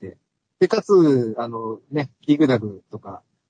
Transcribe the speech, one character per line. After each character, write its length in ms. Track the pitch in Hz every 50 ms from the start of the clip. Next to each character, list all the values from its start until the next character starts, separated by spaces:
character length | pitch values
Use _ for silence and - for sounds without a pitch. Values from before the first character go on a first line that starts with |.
て。 160 | 98 92 - _ _ _ _ _ _ _ _ _
で、 80 | 180
か 140 | 180 226 214
つ、 520 | - - 202 185 165 151 139 127 120 113 107 120
あ 80 | 117
の、 320 | 117 117 113 113 110 110 - _ _
ね、 200 | 139 151 139 - _ _
ギ 160 | _ - 147
グ 80 | 147 156
ダ 140 | 135 127 110
グ 240 | 107 104 98 95 _ _
と 80 | - 107
か、 240 | - 98 95 - _ _ _ _ _